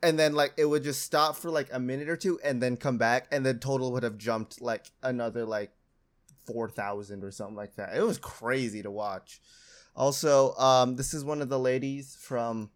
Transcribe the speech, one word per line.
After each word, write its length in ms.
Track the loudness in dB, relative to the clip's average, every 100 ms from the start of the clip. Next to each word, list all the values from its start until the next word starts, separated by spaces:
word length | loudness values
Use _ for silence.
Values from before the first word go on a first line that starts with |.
And 160 | 4 4
then, 140 | 4
like, 200 | 4 2 4
it 80 | 2
would 180 | 4
just 180 | 0 -4
stop 340 | 0 2 2 0
for, 140 | -2
like, 200 | -2 -2
a 80 | -4
minute 300 | -4 -4 -4
or 60 | -2
two 220 | -2 -2
and 180 | -2 0
then 160 | 0 0
come 200 | -2 2
back, 300 | 2 2 0
and 140 | -2 0
then 140 | 0
total 320 | 0 0 0
would 100 | -2
have 140 | -2 -4
jumped, 440 | -2 -2 -4 -8
like, 300 | -4 -4 -6 _
another, 440 | -4 -2 -2 -4 -4
like, 260 | -4 -6 _ _ _ _ _ _ _ -10
four 240 | -6 -6
thousand 540 | -6 -6 -6 -8 -10
or 80 | -12
something 240 | -10 -12 -10
like 200 | -12 -10
that. 220 | -6 -2
It 40 |
was 160 | -2 -2
crazy 640 | -8 -8 -2 -2 -2 -4
to 80 | -8
watch. 500 | -6 -6 -6 -12 -20 _ -20 -20 -20 _ 0
Also, 580 | 0 2 6 6 6 6
um, 380 | 6 8 6 0
this 160 | -4
is 120 | -6 -4
one 160 | -4
of 80 | -2
the 80 | 0
ladies 580 | 2 2 0 -6 -10 -18
from 480 | -6 -4 -2 -4 -8